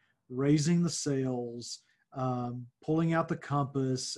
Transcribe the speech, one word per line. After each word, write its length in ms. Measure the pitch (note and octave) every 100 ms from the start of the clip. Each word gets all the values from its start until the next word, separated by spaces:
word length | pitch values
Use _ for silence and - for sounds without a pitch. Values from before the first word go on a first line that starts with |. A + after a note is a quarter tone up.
| _ _ -
raising 500 | B2+ C#3 D#3 D3 F3
the 80 | E3+
sails, 920 | - - C#3 C3 B2+ A#2+ A#2+ A#2 - _ _ _
um, 520 | C#3+ B2+ B2 B2 B2 A#2+ _
pulling 300 | - D#3 E3
out 140 | E3 E3
the 80 | E3
compass, 840 | - C#3+ C3+ C#3 C3 B2+ -